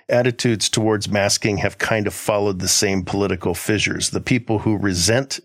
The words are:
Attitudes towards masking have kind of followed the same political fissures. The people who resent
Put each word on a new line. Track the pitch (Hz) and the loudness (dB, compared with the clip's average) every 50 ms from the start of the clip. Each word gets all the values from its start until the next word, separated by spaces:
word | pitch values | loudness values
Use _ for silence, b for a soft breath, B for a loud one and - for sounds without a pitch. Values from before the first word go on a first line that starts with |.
| B - | B 0
Attitudes | 123 120 123 127 120 - - 120 110 98 - - | 2 2 2 2 0 0 0 0 0 0 -2 -2
towards | - 117 110 110 110 104 - 98 | 0 0 2 2 0 0 -2 -2
masking | 104 101 98 101 - - - 110 101 95 | 0 0 2 2 0 0 0 -2 -2 0
have | - 98 - - | -2 -2 -2 -2
kind | - - 113 107 104 | -2 0 0 0 0
of | 98 - | -2 -4
followed | - - - 107 101 104 104 95 90 | -4 -2 0 0 2 2 0 0 -2
the | 95 90 | -2 0
same | - - 107 98 98 95 90 | 2 2 2 2 0 0 -2
political | - - 101 101 92 95 90 - 95 85 | -2 0 0 0 0 0 -2 -2 -4 -4
fissures. | - - - - 98 - - - - - - | -2 0 0 0 0 0 0 -2 -2 -4 -2
The | - 92 | -4 -4
people | - - 127 120 120 - 110 104 | 0 0 0 0 2 0 -2 0
who | - 113 107 95 | 2 0 0 2
resent | 98 101 90 87 82 98 113 131 135 - - - | 0 0 0 2 2 2 2 2 0 -2 -8 -12